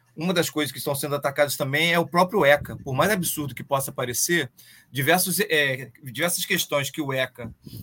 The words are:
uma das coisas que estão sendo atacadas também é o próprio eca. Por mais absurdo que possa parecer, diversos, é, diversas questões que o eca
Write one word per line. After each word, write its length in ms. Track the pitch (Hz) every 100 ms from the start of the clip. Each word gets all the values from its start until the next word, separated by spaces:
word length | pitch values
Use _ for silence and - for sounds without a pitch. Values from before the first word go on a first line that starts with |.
| _ -
uma 160 | 170
das 160 | 175 160
coisas 240 | 151 143
que 60 | 131
estão 160 | 147
sendo 200 | 139 147
atacadas 420 | 143 143 139 147 -
também 360 | 139 143 165
é 60 | 170
o 80 | 165
próprio 380 | 175 185 202
eca. 320 | 139 147 - 113
Por 180 | -
mais 160 | 131 175
absurdo 440 | 208 165 - 147
que 100 | -
possa 280 | - 139 135
parecer, 580 | 135 123 120 - 175 131 _ - - _
diversos, 500 | 127 139 175 185 175
é, 500 | 208 156 143 127 131 -
diversas 420 | 135 117 170 175
questões 460 | - 185 - 147 135
que 100 | -
o 120 | 143
eca 400 | 131 127 - 113 - - 110